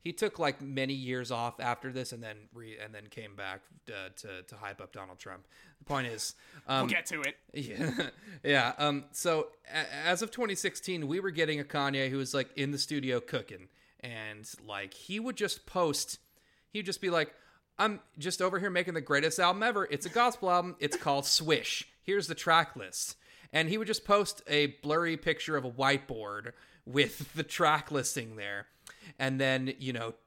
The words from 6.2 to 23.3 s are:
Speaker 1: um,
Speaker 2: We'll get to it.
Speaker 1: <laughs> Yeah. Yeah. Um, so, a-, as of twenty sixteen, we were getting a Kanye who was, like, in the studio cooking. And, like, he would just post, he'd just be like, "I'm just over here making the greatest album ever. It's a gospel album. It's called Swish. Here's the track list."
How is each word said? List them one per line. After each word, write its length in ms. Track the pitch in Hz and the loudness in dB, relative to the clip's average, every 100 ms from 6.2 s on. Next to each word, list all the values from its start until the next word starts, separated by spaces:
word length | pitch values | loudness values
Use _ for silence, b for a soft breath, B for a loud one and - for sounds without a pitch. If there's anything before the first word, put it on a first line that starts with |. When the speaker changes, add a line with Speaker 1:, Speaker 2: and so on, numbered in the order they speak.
| - - B B - | -8 -8 B B -2
Speaker 1:
um, 140 | 135 127 | 0 2
Speaker 2:
We'll 20 | 175 | 0
get 100 | - | -2
to 140 | 165 | -4
it. 140 | 139 - _ | -4 -6 _
Speaker 1:
<laughs> 80 | |
Yeah. 560 | 147 120 110 165 - 143 - 214 170 | -10 -8 -4 -2 -2 -4 -6 -20 -6
Yeah. 300 | 139 139 120 127 | 2 4 4 2
Um, 280 | 147 143 135 | 0 0 -4
so, 380 | - 175 160 151 - - | -2 2 2 0 -8 -6
a-, 240 | 156 127 143 160 | -4 -4 -2 0
as 140 | 180 | 2
of 100 | 214 | 0
twenty 240 | - 226 190 | -2 -2 0
sixteen, 520 | 190 - - 180 143 | -2 -4 -6 -4 -2
we 120 | 170 | -2
were 120 | 196 | -2
getting 280 | 160 160 151 | 0 2 0
a 40 | 143 | -2
Kanye 440 | 151 139 139 135 | 0 2 2 0
who 80 | 135 | 0
was, 160 | 131 | 0
like, 160 | 139 127 - | 0 -2 -2
in 140 | 139 | -2
the 60 | 139 | 0
studio 400 | - 147 131 123 | 0 0 2 0
cooking. 480 | - 127 101 95 92 b b b | 0 -6 -4 -14 -18 b b b
And, 500 | 123 113 110 104 107 - 107 | -12 -8 -10 -10 -14 -16 -8
like, 280 | 101 98 | -8 -8
he 260 | - - 202 | -10 -6 -4
would 160 | 233 254 | -4 -2
just 280 | 208 - - | -2 -2 -4
post, 540 | 185 170 143 - - b b b b b | 2 4 2 -2 -8 b b b b b
he'd 140 | 208 190 | -8 -6
just 160 | - | -2
be 80 | 185 | 2
like, 240 | 170 156 b b b _ - | 2 2 b b b _ 0
"I'm 200 | 214 208 _ - | 2 2 _ -8
just 240 | 165 175 | -4 2
over 180 | 190 185 | 2 2
here 100 | 196 | 2
making 240 | 180 180 | 2 0
the 80 | 165 | -2
greatest 380 | 131 143 160 160 | 2 4 4 4
album 240 | 180 196 | 4 4
ever. 220 | 220 208 185 | 2 2 0
It's 160 | 143 175 | -2 0
a 40 | |
gospel 400 | 226 247 240 185 | 4 4 4 4
album. 240 | 180 180 175 | 4 2 -2
It's 180 | 147 175 | -2 0
called 280 | 156 139 139 | 2 2 4
Swish. 600 | - 160 151 - - - _ | 2 4 2 2 -4 -6 _
Here's 260 | - 202 175 | -2 0 0
the 80 | 156 | -2
track 400 | - 165 156 127 | 4 6 4 -2
list." 400 | 95 - - - B | -10 -6 -6 -8 B